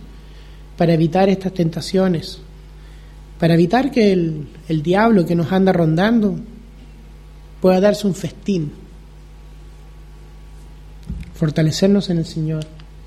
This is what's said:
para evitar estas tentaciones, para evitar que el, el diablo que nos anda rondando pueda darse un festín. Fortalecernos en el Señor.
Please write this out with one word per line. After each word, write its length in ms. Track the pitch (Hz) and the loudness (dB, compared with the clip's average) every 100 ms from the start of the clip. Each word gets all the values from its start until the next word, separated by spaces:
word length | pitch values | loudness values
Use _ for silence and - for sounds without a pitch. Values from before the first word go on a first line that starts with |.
| - - - - - - - - | -20 -20 -20 -20 -20 -20 -20 -2
para 160 | 165 | 0
evitar 340 | 165 165 180 196 | 2 2 2 2
estas 240 | 190 185 | 2 -4
tentaciones, 840 | 185 165 165 - 185 190 160 - - - - - - - - - - - - | -2 -4 -4 -4 0 0 -2 -6 -16 -20 -20 -20 -20 -20 -20 -20 -20 -20 -2
para 160 | 165 | 2
evitar 360 | 165 175 247 269 | 4 4 2 0
que 220 | 254 208 | 2 2
el, 340 | 185 165 151 139 - - | 2 -2 -6 -12 -16 -6
el 140 | 156 | -4
diablo 440 | 160 196 233 202 170 | 0 2 4 4 2
que 80 | |
nos 160 | 170 165 | 0 0
anda 220 | 190 190 | 2 2
rondando 640 | 175 160 160 208 233 208 160 - - - - - - - - - - - - | 2 2 2 2 2 0 -4 -10 -18 -20 -20 -20 -20 -20 -20 -20 -20 -20 -2
pueda 200 | 185 185 | 2 4
darse 260 | 208 196 196 | 2 2 -2
un 80 | |
festín. 580 | - 160 - - 185 147 - - - - - - - - - - - - - - - - - - - - - - - - - - | -4 -8 -8 -4 -4 -4 -12 -20 -20 -20 -20 -20 -20 -20 -20 -20 -20 -20 -20 -20 -20 -20 -20 -20 -20 -20 -20 -20 -20 -12 -12 -12
Fortalecernos 760 | - 156 160 156 - 196 202 185 | -4 -2 0 0 2 2 2 0
en 80 | 165 | -4
el 80 | 160 | -4
Señor. 380 | 165 156 156 151 - - - | -6 -6 -6 -10 -16 -20 -20